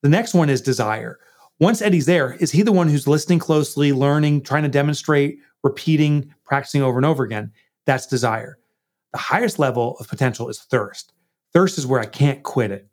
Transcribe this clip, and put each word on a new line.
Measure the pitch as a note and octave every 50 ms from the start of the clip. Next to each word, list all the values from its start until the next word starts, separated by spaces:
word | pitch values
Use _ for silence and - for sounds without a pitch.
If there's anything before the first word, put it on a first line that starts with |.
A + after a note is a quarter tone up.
The | - C#3+
next | D#3 G3+ A#3 - -
one | F3+ D#3+ D3
is | C#3 B2
desire. | - C#3 B2 - A#2 G#2+ G#2+ A2 A2+ A#2 - _ _ _ _ _ _ _ _ _
Once | D3+ G3 A#3 A3
Eddie's | - - F#3 E3+ C3+
there, | C#3 F3+ E3+ C#3 B2+ B2
is | - F3+ D3
he | - D#3
the | G#3 A#3
one | G#3 F#3 F3 D#3
who's | D3 C#3+ - C#3
listening | D3 D3+ - - F3+ E3
closely, | - - D#3+ D3+ D3 - - C#3+ C#3+ C#3+ C#3
learning, | C3 C#3 C#3+ C#3+ D3+ D3+ D3+ D3 D3 C#3
trying | - C#3 D3+
to | D3+ D3
demonstrate, | C3 C#3+ C#3+ D3 D3 - - - D3+ C#3+ C#3+ C#3+ D3 - _ _ _ _ -
repeating, | C#3 C#3 - - E3 D#3 D3 D3+ D3 D3 D3 C#3 - _ _ _
practicing | - C#3 C#3 C#3 - - C#3+ C3+
over | C3 A#2+ B2+
and | C3+
over | D3+ D#3+ C3+ C3
again? | G#2+ A2+ G#2 G#2+ A2 _ _ _ _ _ _ _
That's | - C3+ B2+ -
desire. | - - B2+ A2+ A#2+ A2 A2+ A2+ - - _ _ _ _ _ _ _ _ _ _ _
The | - -
highest | - - - F#3+ A#3+ A3 - -
level | D3+ C3 A2+ A#2+ A#2+ A#2+ - -
of | A#2+ -
potential | - - C3+ B2+ A2 - A#2 B2
is | A2+ -
thirst. | - _ - B2 G#2 G2+ - - - _ _ _ _ _ _ _ _ _ _
Thirst | E3+ F#3+ F#3 F#3+ -
is | C#3 B2+
where | C3+ B2
I | A2
can't | G#2 - - C#3 C#3+ C3+ - -
quit | - - C#3 A#2 G#2
it. | G2+ G2+ - _